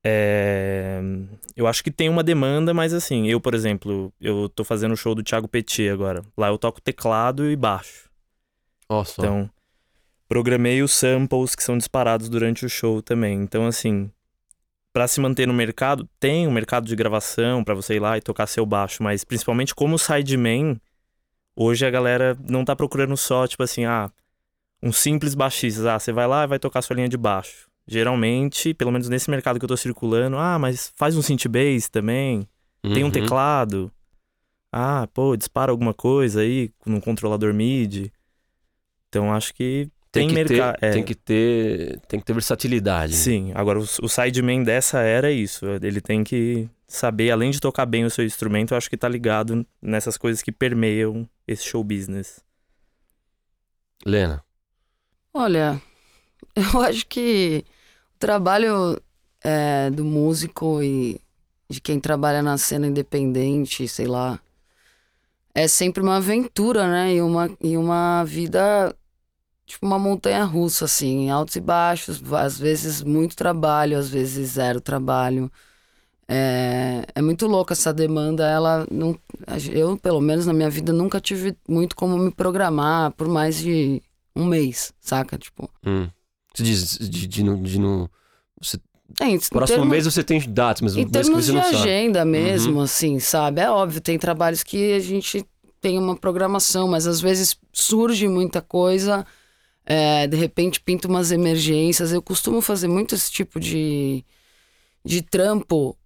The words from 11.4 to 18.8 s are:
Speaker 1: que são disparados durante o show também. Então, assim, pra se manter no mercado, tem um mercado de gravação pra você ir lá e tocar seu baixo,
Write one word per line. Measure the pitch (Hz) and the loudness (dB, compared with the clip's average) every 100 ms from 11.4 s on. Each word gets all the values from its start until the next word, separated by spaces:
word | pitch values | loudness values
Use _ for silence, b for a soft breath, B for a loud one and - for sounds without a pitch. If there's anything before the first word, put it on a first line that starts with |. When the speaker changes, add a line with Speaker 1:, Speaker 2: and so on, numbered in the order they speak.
| 127 | -2
Speaker 1:
que | - | -4
são | - 120 | -2 -2
disparados | - 131 117 113 110 | 0 0 2 2 0
durante | 117 113 117 123 | 0 0 -2 -4
o | |
show | - 113 110 | -2 0 -2
também. | - 117 107 98 | 0 0 0 0
Então, | 101 110 117 | -2 0 0
assim, | 117 113 101 98 _ _ _ _ _ _ _ _ | 0 -2 -2 -4 _ _ _ _ _ _ _ _
pra | 123 123 | -2 0
se | - | 2
manter | 135 131 123 | 0 2 2
no | |
mercado, | 123 113 - 135 139 - _ | 2 0 0 -2 -2 -6 _
tem | 135 160 165 | 0 2 2
um | |
mercado | 120 107 123 110 | 0 0 -2 -2
de | |
gravação | 113 110 107 - - 117 127 | -2 0 -2 -2 -2 0 0
pra | 104 | 0
você | 98 - 107 | -2 0 0
ir | |
lá | 104 110 | 0 -2
e | |
tocar | - 104 107 | -4 -4 -2
seu | - 107 | -2 0
baixo, | 104 | 0